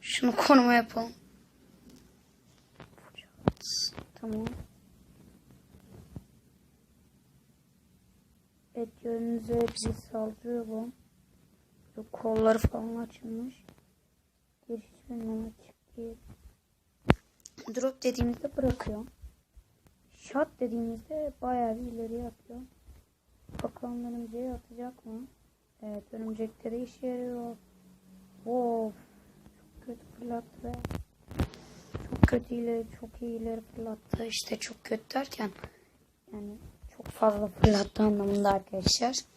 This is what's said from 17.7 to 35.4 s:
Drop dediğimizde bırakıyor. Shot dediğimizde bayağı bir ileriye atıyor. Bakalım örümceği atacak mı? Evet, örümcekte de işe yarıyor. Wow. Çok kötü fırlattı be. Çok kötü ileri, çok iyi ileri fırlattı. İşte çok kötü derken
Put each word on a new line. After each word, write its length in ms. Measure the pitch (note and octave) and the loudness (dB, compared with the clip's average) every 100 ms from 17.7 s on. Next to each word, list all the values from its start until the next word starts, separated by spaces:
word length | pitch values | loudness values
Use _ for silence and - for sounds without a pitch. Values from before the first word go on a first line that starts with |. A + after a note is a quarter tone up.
Drop 280 | A3+ C4 C4 | -2 -2 0
dediğimizde 540 | B3+ B3 A#3+ A#3+ C#4+ C#4 | 0 2 0 0 -4 0
bırakıyor. 500 | C4 A#3+ - G#3 A#3+ - - - _ - - _ - _ _ - | 0 0 -4 -6 -8 -14 -20 -20 _ -20 -20 _ -20 _ _ -20
Shot 320 | - C4+ D#4 - | -6 0 0 0
dediğimizde 720 | B3 A#3 A#3 A3+ - D#4 D4+ C4+ | -2 -2 -2 -4 -6 -4 -4 -4
bayağı 340 | B3 B3 A#3 A3 | -2 2 2 0
bir 160 | B3 | -4
ileriye 340 | A3+ A3+ A#3 A#3+ | -6 -6 -4 -6
atıyor. 340 | - - A#3+ B3+ _ - - - _ _ _ _ - | -10 -16 -14 -14 _ -20 -20 -20 _ _ _ _ -8
Bakalım 420 | A#3 - A#3+ A#3+ | -8 -6 -8 -6
örümceği 480 | A#3+ A#3+ A#3 A#3 B3+ | -6 -6 -8 -6 -6
atacak 540 | B3 - A#3 B3 B3+ A3+ | -8 -12 -12 -12 -12 -14
mı? 200 | A3 C4+ _ _ _ _ _ | -12 -14 _ _ _ _ _
Evet, 220 | G#3+ G#3 G3+ | -10 -10 -10
örümcekte 580 | A3+ A3 A3 A3 - A#3 | -8 -6 -4 -6 -4 -6
de 120 | A#3 | -4
işe 240 | B3 - B3+ | -6 -6 -4
yarıyor. 500 | B3 B3 A#3+ A#3+ A#3 - - - - - - - - | -2 -4 -4 -6 -8 -16 -20 -20 -20 -20 -20 -20 -12
Wow. 560 | A3+ B3 A#3+ A3+ A3 G3 - - - - - - | 0 2 4 2 0 -4 -18 -20 -20 -20 -20 -20
Çok 300 | - - - | -20 -18 -12
kötü 140 | A#3+ - - | -12 -14 -14
fırlattı 460 | A#3+ A#3 A#3 - | -6 -6 -6 -10
be. 80 | A#3 A#3+ - - - _ - - - - - - - - - | -8 -6 -4 -6 -8 _ -16 -2 -2 -2 -20 -20 -14 -12 -8
Çok 120 | - - | 6 6
kötü 260 | B3 A#3 | 6 0
ileri, 320 | A#3+ A#3 A#3 A3+ - | -4 -2 -2 -4 -10
çok 220 | A3+ - | -14 -8
iyi 180 | A#3+ A3+ | -6 -4
ileri 200 | A3+ A3+ | -4 -6
fırlattı. 640 | A3 - A3+ G#3+ - - | -8 -10 -8 -8 -6 -4
İşte 340 | A#3 A3 - A3 | -4 -6 -6 -6
çok 260 | - - | -6 -10
kötü 300 | - A3 - | -6 -6 -2
derken 360 | C4+ C#4 - | -4 -4 -4